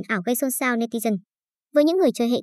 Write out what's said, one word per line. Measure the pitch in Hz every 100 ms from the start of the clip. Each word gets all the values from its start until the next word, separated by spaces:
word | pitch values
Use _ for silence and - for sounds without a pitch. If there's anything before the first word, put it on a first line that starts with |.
| -
ảo | 208 202
gây | 247
xôn | 269
xao | - 254 233
netizen. | 233 233 226 190 - _ _ _ _
Với | 294
những | 302 370
người | 285
chơi | - 233
hệ | 247